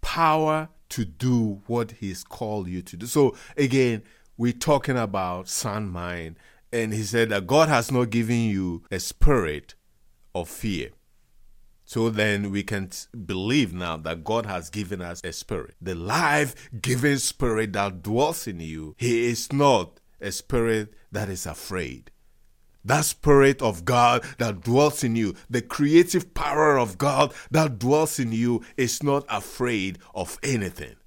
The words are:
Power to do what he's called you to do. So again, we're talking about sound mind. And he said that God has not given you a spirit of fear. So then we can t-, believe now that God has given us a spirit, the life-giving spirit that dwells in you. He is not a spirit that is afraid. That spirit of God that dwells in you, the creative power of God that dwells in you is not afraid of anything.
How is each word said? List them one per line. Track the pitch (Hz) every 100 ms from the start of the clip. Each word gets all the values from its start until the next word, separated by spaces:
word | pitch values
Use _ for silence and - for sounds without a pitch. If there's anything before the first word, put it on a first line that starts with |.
Power | - - 160 156 156 156 160 - _
to | -
do | 107 76 127 123 110 101 -
what | 117 117
he's | 113 101 92
called | - - 113 107 90
you | 90
to | 87 87
do. | 117
So | 156 135 - - -
again, | 139 135 127 110 - _ _ -
we're | 120
talking | 120 - 143 139 127
about | 113 98 92 90 92
sound | - 117 104 104
mind. | 87 87 87 80 82 - _ _
And | 117 110
he | 107
said | 104 117 113
that | 101 90
God | 143 160
has | 139 113
not | 131 120
given | 113 113 120 113
you | 98 92 85 -
a | 98
spirit | - - - 131 82 73 - - _ _ _ _ _
of | 95 82
fear. | - 110 90 60 - _ _ _ - - - - _ _
So | - 113
then | 110 107 104 101
we | 98
can | 98 104 95
t-, | - - 120
believe | 90 95 98 143 113
now | 87 90 80
that | 78 82
God | 78 113 107
has | 92 78
given | 104 95 95
us | 87 87
a | 85
spirit, | - - 95 62 -
the | 95 92
life-giving | 92 143 165 147 143 - - 117 127 123 143 139
spirit | - - 120 110 110
that | 101 101 90
dwells | 82 110 151 165 -
in | 87
you. | 80 78 78 -
He | 120 117 120
is | 117 -
not | 139 143 120 87 _ _ _
a | 101
spirit | - - 123 117 110 107 - _
that | 101 104
is | 92 87
afraid. | 78 - 92 71 64 57 _ _ _ _ _ _ _
That | 98 143 151
spirit | - 151 143 139 135
of | 123 90 85
God | 123 120 120 - -
that | 117 98
dwells | 117 123 151 143
in | 127 113
you, | 104 - -
the | 120
creative | 117 - 147 160 175 180 175
power | - 147 143 156 139
of | 117 90
God | 139 135 143 - -
that | 160 156 113
dwells | 120 147 156 -
in | 120
you | 113 120 120 117 -
is | 127 -
not | 147 139 143
afraid | 110 - - 123 113 95 87 -
of | 95 90 -
anything. | 143 127 95 85 67 -